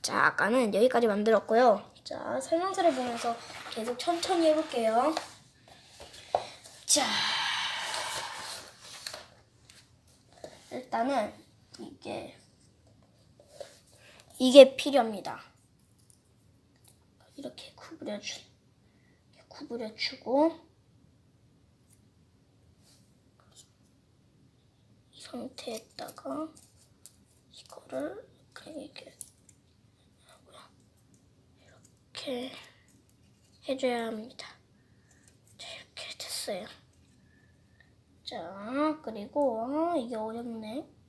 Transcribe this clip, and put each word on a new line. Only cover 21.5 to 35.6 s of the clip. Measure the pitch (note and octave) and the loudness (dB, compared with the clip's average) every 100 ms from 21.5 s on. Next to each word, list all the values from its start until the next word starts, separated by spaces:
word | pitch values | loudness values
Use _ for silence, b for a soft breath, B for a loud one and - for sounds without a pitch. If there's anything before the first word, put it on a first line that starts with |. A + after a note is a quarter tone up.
| _ _ _ _ - _ _ _ _ _ _ - _ - - - _ _ _ - - - _ _ _ _ _ _ _ - _ _ _ _ - _ | _ _ _ _ -20 _ _ _ _ _ _ -20 _ -20 -20 -20 _ _ _ -20 -20 -20 _ _ _ _ _ _ _ -20 _ _ _ _ -20 _
이 | - | -20
상태에다가 | - A#3+ A#3+ - - A3 - - - - C#4+ C#4 D#4+ - - - - _ - - _ _ _ | -14 -12 -12 -12 -10 -10 -12 -14 -14 -12 -8 -8 -8 -12 -20 -20 -20 _ -20 -20 _ _ _
이거를 | - - - - C4 D4 G4 - - _ | -20 -20 -20 -10 -8 -8 -10 -18 -20 _
그냥 | - - D#4 | -20 -16 -16
이렇게 | - - - - - _ - - _ _ _ _ _ _ - | -14 -18 -20 -16 -18 _ -20 -20 _ _ _ _ _ _ -20
하고요. | - - - - _ _ _ _ - _ _ _ _ | -20 -20 -20 -20 _ _ _ _ -20 _ _ _ _
이렇게 | - - - _ _ - - B3 C4 B B B B - _ - - _ _ - - | -20 -20 -20 _ _ -12 -8 -6 -6 B B B B -20 _ -20 -20 _ _ -18 -8
해줘야 | C4+ C4 A#3+ A3+ | -2 0 0 -4
합니다. | A3 A3+ - - - _ _ b b b b b _ - | -6 -10 -16 -18 -20 _ _ b b b b b _ -20
자, | - | -20